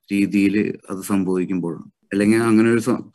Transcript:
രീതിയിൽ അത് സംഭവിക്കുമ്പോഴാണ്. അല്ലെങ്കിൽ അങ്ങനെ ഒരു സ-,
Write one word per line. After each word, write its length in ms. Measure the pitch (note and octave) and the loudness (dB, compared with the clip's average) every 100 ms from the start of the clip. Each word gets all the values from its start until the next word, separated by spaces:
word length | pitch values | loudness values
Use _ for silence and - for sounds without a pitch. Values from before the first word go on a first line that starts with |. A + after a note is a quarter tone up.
| _ | _
രീതിയിൽ 640 | G2+ F#2+ G2 G2 G#2 - - - | -2 0 2 2 2 -2 -6 -10
അത് 140 | F#2+ | -10
സംഭവിക്കുമ്പോഴാണ്. 800 | F#2 G2 F#2 F#2 F2+ F#2 E2+ D#2 - _ _ | -2 -2 0 -2 -2 -4 -4 -8 -14 _ _
അല്ലെങ്കിൽ 240 | G2 G#2 A2+ | 0 2 2
അങ്ങനെ 340 | A#2 A2 A2+ | 4 4 4
ഒരു 80 | A#2 | 2
സ-, 240 | A#2 - - | 0 -4 -4